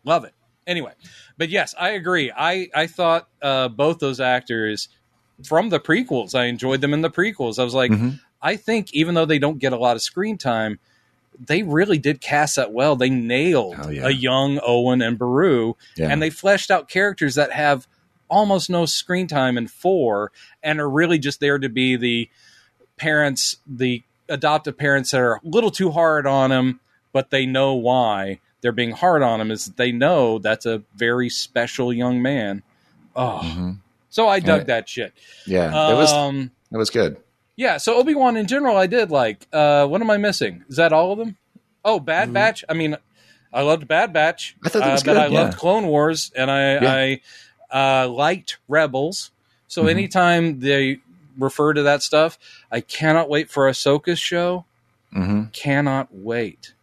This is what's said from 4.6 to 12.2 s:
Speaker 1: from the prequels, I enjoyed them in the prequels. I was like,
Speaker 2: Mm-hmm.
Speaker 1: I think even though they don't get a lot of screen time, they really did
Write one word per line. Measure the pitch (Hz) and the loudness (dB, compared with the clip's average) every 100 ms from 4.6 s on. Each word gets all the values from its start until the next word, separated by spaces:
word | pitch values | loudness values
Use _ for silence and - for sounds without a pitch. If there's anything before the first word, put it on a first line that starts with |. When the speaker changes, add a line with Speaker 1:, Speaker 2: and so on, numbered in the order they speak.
| 107 104 - _ _ _ _ _ 139 | -4 -4 -10 _ _ _ _ _ -2
Speaker 1:
from | 156 220 | 0 0
the | 156 | -4
prequels, | - 175 247 131 95 | 0 -2 0 -4 -2
I | 131 123 | -2 -2
enjoyed | 120 131 135 | -2 -2 0
them | 143 | 0
in | 147 | 0
the | 160 | -2
prequels. | 165 208 - 120 110 | -2 -4 -2 -6 -2
I | |
was | 123 | -2
like, | 131 123 | 0 2
Speaker 2:
Mm-hmm. | 107 123 139 _ _ | 2 0 -4 _ _
Speaker 1:
I | 147 185 | -6 -4
think | - 226 - | -2 -4 -2
even | 143 160 | -2 0
though | 170 160 | 2 2
they | 151 | 2
don't | 143 147 | 0 0
get | 131 | -2
a | 123 | 0
lot | 123 117 | 0 0
of | |
screen | - - 214 208 | -4 -4 -4 -4
time, | 131 113 110 104 _ _ _ _ _ _ | -2 -2 -2 -6 _ _ _ _ _ _
they | 123 160 | -4 -2
really | 196 147 208 156 | 0 0 2 2
did | 143 143 | 0 -4